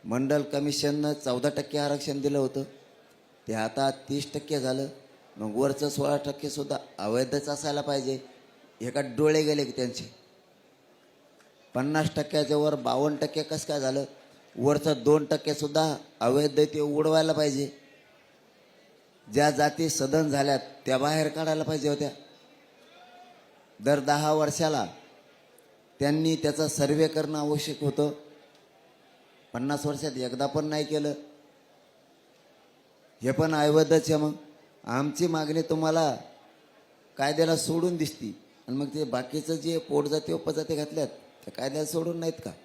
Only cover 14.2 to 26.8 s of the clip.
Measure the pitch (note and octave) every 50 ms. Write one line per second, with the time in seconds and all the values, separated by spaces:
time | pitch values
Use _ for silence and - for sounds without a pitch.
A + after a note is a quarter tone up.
14.2 | - - - - - - - - A#2+ C#3+ D3 D3 D3 D#3+ D3 B2+ A2+ C#3 D3+ D3+
15.2 | D3 - D3+ D3 - D3+ D3 D3 D3+ C#3+ C#3+ D#3+ D#3 D#3 C#3+ - - - - -
16.2 | A2+ A#2+ B2+ C#3+ D3 D3 C3+ D3 D3+ D3+ D3+ D#3 D3 D3 D3 D3+ D#3 D#3+ D#3+ D#3+
17.2 | D#3 D#3+ D#3 D#3 D3+ D3 C3+ C3+ C#3+ C3+ - - - - - - - - - -
18.2 | - _ _ _ _ _ _ _ _ _ _ - - _ - _ _ _ _ _
19.2 | _ - G#2 C3+ D3 D3+ C#3 C3 D3 D3 D3 - E3 D#3 - - C3+ C3+ D3 D#3+
20.2 | D#3+ D3+ C#3 C#3 C#3 C#3+ C#3 C3 - - - - - - C3 C3 C#3 D3 D#3 D#3
21.2 | D#3 D#3 D3 D#3+ D#3+ D#3 D#3 D#3 D3+ D3+ D#3 D3+ C3 D3 C#3+ C#3+ D3+ C#3 - -
22.2 | - - - - - - - - - _ - - - - - F#5 - - - -
23.2 | - - - - - - - - - _ _ - G#2 C3+ D3 C#3+ C3 C#3 D3 D3
24.2 | D3+ D3+ D#3 D#3 D3+ D3 C#3+ - E3 D#3 D#3 C3 G2+ E2+ - - - - - -
25.2 | _ - - _ _ _ _ - - _ _ _ _ _ _ _ C#3 C#3+ D3+ D#3
26.2 | D#3+ D#3+ D#3+ D#3 - D3+ D3 D3+ D#3 D3 - -